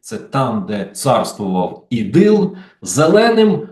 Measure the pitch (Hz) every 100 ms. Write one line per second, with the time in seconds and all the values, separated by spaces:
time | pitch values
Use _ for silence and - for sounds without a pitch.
0 | - 110 - 139 123 110 95 104 95 -
1 | 135 117 - - 98 92 90 - - 117
2 | 98 143 208 208 180 - - _ - 123
3 | 160 208 233 220 214 147 -